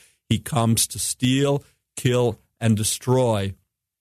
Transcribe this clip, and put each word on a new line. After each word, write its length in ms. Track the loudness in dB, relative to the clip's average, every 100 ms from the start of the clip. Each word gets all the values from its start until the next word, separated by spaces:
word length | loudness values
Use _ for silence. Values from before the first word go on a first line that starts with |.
| _ _ -4
He 120 | -4
comes 480 | -2 0 2 2 -2
to 120 | -4
steal, 640 | -8 -2 0 2 2 0 -4 _ _ -4
kill, 440 | 0 2 0 -2 _ -4
and 200 | 0 0
destroy. 760 | 0 -4 0 2 2 0 -4 -8 _ _ _ _